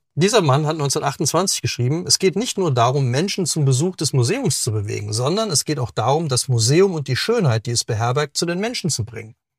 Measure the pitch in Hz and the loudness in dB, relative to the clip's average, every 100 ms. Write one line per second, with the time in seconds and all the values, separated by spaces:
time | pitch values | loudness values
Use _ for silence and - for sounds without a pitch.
0 | _ - 190 226 156 135 151 160 143 151 | _ 0 2 4 4 2 2 -2 -2 -2
1 | 143 - 156 160 190 - - - 123 160 | -2 -2 0 0 0 -2 -4 -2 -2 -2
2 | 185 - 190 190 254 - 175 120 117 139 | 0 2 2 0 -2 -2 0 2 2 2
3 | 131 131 196 - 170 165 135 127 180 - | 0 0 -2 -2 -2 0 2 2 0 -2
4 | 156 135 120 247 220 - - 107 101 107 | -2 2 2 0 0 -2 -2 -2 -4 -6
5 | 104 107 131 196 220 147 - 143 117 - | -4 -2 -2 0 0 -2 -2 -4 -4 -2
6 | 113 151 165 127 - 120 110 156 196 160 | 0 2 0 -2 0 0 4 4 4 0
7 | 135 123 - 240 156 110 120 120 - 110 | -2 -2 0 2 2 2 0 -2 -2 -2
8 | 120 131 147 - 170 175 220 247 170 - | 0 0 -2 -2 -2 -2 -4 -2 -2 -2
9 | 104 110 110 - _ | -4 -10 -14 -18 _